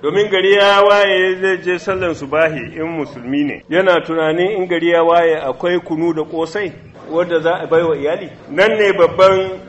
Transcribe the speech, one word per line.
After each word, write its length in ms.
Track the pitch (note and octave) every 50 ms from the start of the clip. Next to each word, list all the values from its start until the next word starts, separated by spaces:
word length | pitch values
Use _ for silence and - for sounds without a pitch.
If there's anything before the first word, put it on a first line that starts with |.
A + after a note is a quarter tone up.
Domin 260 | C3+ D3 E3+ G3+ G#3 G#3
gari 240 | F#3+ F#3 F#3 G3
ya 300 | G3+ G3+ G3 G3+ G3+ G3+
waye 520 | G3+ G3+ G3+ G3+ G3+ G3 G3 F#3+ F#3 F#3 F#3 F#3
zai 160 | F#3+ F#3+ F#3+ F3+ D#3+
je 140 | F3+ F3+ E3+
sallan 360 | - G3+ F#3+ F#3 F#3 F3 D#3
subahi 600 | A2+ C#3+ C3+ D3 D#3 E3 D#3+ D#3 C#3 A2+ A2 D#3+
in 60 | E3 D#3
musulmi 600 | E3 E3 D#3+ C#3+ - - B2+ A#2 B2 C#3 D3 D3
ne. 200 | C#3 G#2 - - -
Yana 300 | D3+ F3+ F#3+ F#3 F3 D#3+ -
tunanin 460 | D#3+ D#3+ E3 D#3 D#3 D#3 E3+ F3+ G3 A3 F#3+
in 80 | F#3 F3+
gari 220 | F3+ E3 E3 E3+
ya 120 | E3+ E3+
waye 340 | E3 E3 E3+ E3+ E3 E3 D#3+ D#3
akwai 380 | D3+ C3 C3+ - - F3 F3+ F3
kunu 320 | E3+ - E3 D#3 E3 E3+
da 100 | D#3+ D#3
ƙosai 500 | D3+ D#3 D#3+ D#3+ D#3+ D#3 - G#3 G3+ E3 - - - - - - - -
wanda 300 | D#3 E3 F3+ E3+ E3+ D#3+
za 140 | D#3+ E3 F3 F3+
a 40 | -
bai 160 | - E3 E3
wa 140 | E3+ E3 D3+
iyali. 320 | C#3 C#3 D3 E3+ - F#3+ D3 B2 - - -
Nan 260 | C#3 E3 G3 A3 A3
ne 160 | G#3+ G#3 G3+
babban 680 | F#3 E3+ E3+ D#3+ D3+ - F#3+ F#3+ F#3+ F#3+ F#3+ F#3+ F#3 F#3 -